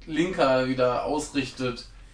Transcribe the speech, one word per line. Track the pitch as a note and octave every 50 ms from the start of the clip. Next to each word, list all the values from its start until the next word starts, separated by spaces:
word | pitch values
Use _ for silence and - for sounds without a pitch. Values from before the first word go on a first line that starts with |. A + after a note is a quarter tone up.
| -
linker | E3 D#3+ D3+ E3+ - - E3+ D3+ C3+ C3 C3 B2+ B2+
wieder | C3 B2+ B2+ B2 B2 - -
ausrichtet, | - C#3+ D3+ D3 - - C#3+ C3 - - - B2+ B2+ A#2+ A#2 - - - - - -